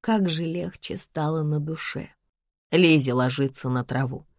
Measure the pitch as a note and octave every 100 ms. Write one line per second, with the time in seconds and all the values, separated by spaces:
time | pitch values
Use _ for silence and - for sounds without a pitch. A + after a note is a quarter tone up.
0 | - A3 F#3 D#3+ E3+ F3 F3 - - F#3+
1 | - - D3+ D#3+ D3+ D3+ D3+ D#3+ - -
2 | D3+ _ _ _ _ _ _ E3 F3 D#3
3 | C3 B2 B2+ B2+ C#3 C3+ C3 B2+ B2 B2+
4 | C3 C3+ -